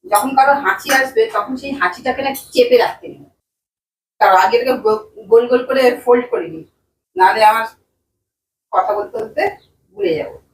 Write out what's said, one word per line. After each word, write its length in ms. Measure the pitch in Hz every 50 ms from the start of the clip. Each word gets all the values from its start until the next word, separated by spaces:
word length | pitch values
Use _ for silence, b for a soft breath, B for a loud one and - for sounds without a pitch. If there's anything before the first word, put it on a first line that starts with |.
| _
যখন 300 | 190 208 - 262 262 269
কারোর 200 | 262 269 285 285
হাঁচি 380 | 277 - - - - - - 269
আসবে 360 | 269 269 262 - 220 220 226 -
তখন 220 | 214 214 262 262
সেই 160 | 254 277 277
হাঁচিটাকে 500 | 277 277 359 359 349 - - 262 240 -
নাকি 200 | 269 269 262 - - -
চেপে 260 | - 254 240 - 247
রাখতে 300 | 233 - - - - -
নেই, 180 | - - - - _ _ _ _ _ _ _ _ _ _ _ _ _ _ _ _ _ _ _
তার 160 | - - -
আগে 220 | - - - -
এটাকে 200 | - - 262 247
গো-, 460 | - - 440 427 214 - - _ - -
গোল 200 | 190 226 233 247
গোল 180 | 240 254 254 254
করে 360 | - 262 262 262 247 247 - -
ফোল্ড 200 | 247 240 240 240 -
করে 180 | 240 190 165
নিই, 180 | 165 160 160 156 _ _ _ _ _ _ _ _ _ _
নাহলে 280 | 180 190 190 202 220 214
আমার 200 | 214 220 226 220 - _ _ _ _ _ _ _ _ _ _ _ _ _ _ _ _ _ _ _ _
কথা 220 | - - - - -
বলতে 240 | - - - -
বলতে 320 | - - - - 302 392 403 - - _ _ _ _ _ _ 370
ভুলে 220 | 415 403 170 160
যাব। 220 | 147 - - - - _ _